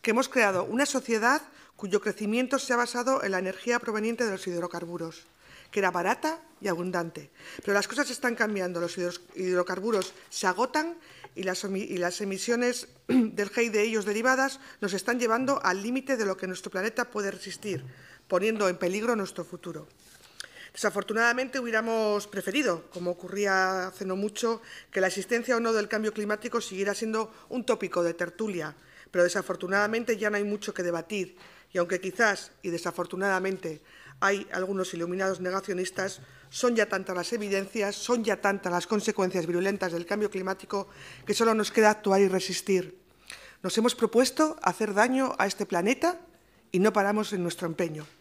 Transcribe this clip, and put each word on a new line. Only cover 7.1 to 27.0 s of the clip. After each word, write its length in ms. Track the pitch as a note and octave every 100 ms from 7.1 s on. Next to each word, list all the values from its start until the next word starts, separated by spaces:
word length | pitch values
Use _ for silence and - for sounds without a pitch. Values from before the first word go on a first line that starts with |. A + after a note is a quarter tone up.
| D#3+ D3 - - -
Pero 100 | -
las 140 | G3+ G3
cosas 220 | A#3 C4+
están 260 | B3 B3 A#3
cambiando, 440 | G#3+ G3+ F3+ E3+
los 180 | F3 F#3
hidro-, 220 | F3 F3 - -
hidrocarburos 760 | F#3 F3+ F3+ F#3 G#3 G#3+ F#3 - -
se 160 | - G3
agotan 520 | F3+ B3 D4+ D#4+ E4+ - - - -
y 80 |
las 220 | F#3 F#3 G3
omi-, 220 | F#3+ A3
y 80 | F3+
las 240 | F3 F3
emisiones 680 | G3+ F#3+ - A#3+ B3 B3 - -
<clears throat> 100 | -
del 420 | B3+ A3 F#3 G3+
gei 200 | - A#3
de 120 | G#3+
ellos 240 | A3 A3 G3
derivadas 540 | G#3 A#3+ C4 C4+ C4+ - -
nos 120 | G3+
están 260 | F#3+ - A#3+
llevando 400 | A#3 A3+ C4 C#4
al 180 | - F#3
límite 340 | G#3 B3+ C4 B3+
de 100 | G3+
lo 120 | F#3+
que 100 | F#3
nuestro 240 | F3+ -
planeta 380 | F#3 G#3 A#3 G3+
puede 220 | G#3+ G3
resistir, 520 | F#3 G3 - G#3 E3 C3 - - - _
poniendo 420 | F3+ G#3+ A3 G3
en 80 | F3
peligro 380 | F3+ G3 A3+ A3+
nuestro 280 | F#3+ -
futuro. 440 | E3 F3 F3 D3+ D#3 _ - - - - - - -
Desafortunadamente, 880 | - G#3+ G3 F#3+ G#3+ A#3 A#3+ B3+ C4+
hubiéramos 680 | A#3 A3 A3+ A3+ G#3+ G#3 G3+
preferido, 640 | G3 F#3+ G3 G#3 E3+ -
como 200 | F3 F3+
ocurría 760 | F3 F3+ G3+ G3+ F#3+ F#3 F#3+ F#3
hace 180 | - F#3+
no 100 | F#3+
mucho, 460 | G#3 G#3 A#3 A3+ - - -
que 100 | G3
la 60 | F#3
existencia 500 | F#3+ F#3 A#3+ A#3+ A#3
o 20 |
no 140 | A#3
del 140 | A3 G#3
cambio 260 | A3 G#3+
climático 480 | G#3+ G#3 G#3+ A#3+ A#3
siguiera 340 | - F#3+ G3
siendo 360 | G3